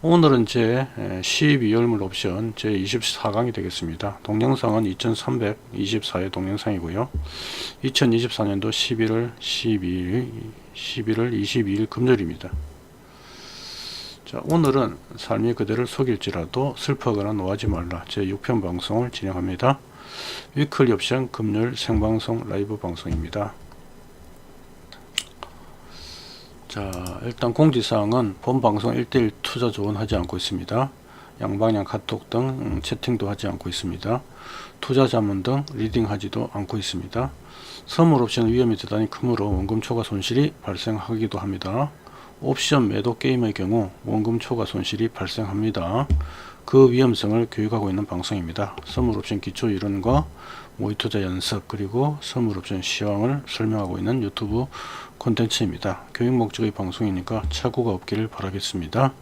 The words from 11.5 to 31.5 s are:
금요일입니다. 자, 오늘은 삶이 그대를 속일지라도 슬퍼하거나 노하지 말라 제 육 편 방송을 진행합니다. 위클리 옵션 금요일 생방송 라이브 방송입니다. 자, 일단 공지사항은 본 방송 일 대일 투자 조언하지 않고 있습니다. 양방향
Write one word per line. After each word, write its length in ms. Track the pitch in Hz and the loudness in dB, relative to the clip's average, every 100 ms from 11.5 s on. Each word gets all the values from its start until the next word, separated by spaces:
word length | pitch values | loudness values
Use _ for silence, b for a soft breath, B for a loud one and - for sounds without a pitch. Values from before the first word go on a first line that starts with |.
| 123 104 98 110 | 0 2 2 0
금요일입니다. 640 | - 123 120 87 76 - - - - - - B B B B B B B B B B B B | 2 4 4 4 -6 -8 -8 -8 -16 -20 -20 B B B B B B B B B B B B
자, 160 | - - | -10 -8
오늘은 520 | - 165 147 135 113 85 - - | 0 4 6 4 2 -2 -14 -16
삶이 340 | - 113 113 | -4 0 2
그대를 340 | 117 104 110 123 | 0 0 0 -2
속일지라도 880 | - 135 107 - 90 82 - 139 131 | 0 0 0 -2 -4 -4 -2 -2 -2
슬퍼하거나 560 | - 139 - 104 101 | -2 0 0 0 0
노하지 320 | 107 92 104 107 | -2 -2 0 0
말라 360 | 82 85 82 - | 0 -2 -8 -6
제 180 | - 95 | -4 -2
육 140 | 98 | -2
편 220 | - 120 | 0 0
방송을 480 | 92 90 - 107 120 | 0 -4 -2 0 -2
진행합니다. 680 | - 98 90 92 90 127 139 - B B B B B B | -4 -6 -4 -4 2 2 2 -2 B B B B B B
위클리 360 | 139 147 - 131 | -2 -2 4 6
옵션 380 | 104 - 123 127 | 6 2 0 -2
금요일 460 | - 110 104 117 127 | -2 -2 2 0 -2
생방송 720 | - 110 107 110 - 113 107 | 0 2 4 0 0 -4 -4
라이브 300 | 98 101 104 | -4 -4 -4
방송입니다. 720 | 92 85 85 80 80 104 101 - - - - - - - - - - - - - - - - - - - - - - - B B B B B B B - - | -6 -6 -4 -4 -4 -4 -6 -8 -18 -20 -20 -20 -20 -20 -20 -20 -20 -20 -20 -20 -20 -20 -8 -8 -8 -16 -18 -18 -20 -20 B B B B B B B -20 -12
자, 220 | - 98 92 90 92 | -8 -6 -6 -8 -6
일단 280 | 117 113 123 | -8 -2 -2
공지사항은 840 | 117 156 127 110 110 104 120 113 95 | 6 6 6 2 2 4 2 2 -2
본 220 | - 131 | 0 4
방송 320 | 123 104 117 | 4 2 0
일 100 | 120 | -2
대일 280 | 120 135 113 - | 2 2 2 0
투자 280 | - 120 120 | -8 -2 -2
조언하지 460 | 104 101 104 107 104 | 0 -2 -2 0 0
않고 220 | 87 90 | 0 -4
있습니다. 520 | - 92 87 110 135 - B B B - | -4 -4 -2 0 0 -2 B B B -8
양방향 420 | 107 | -4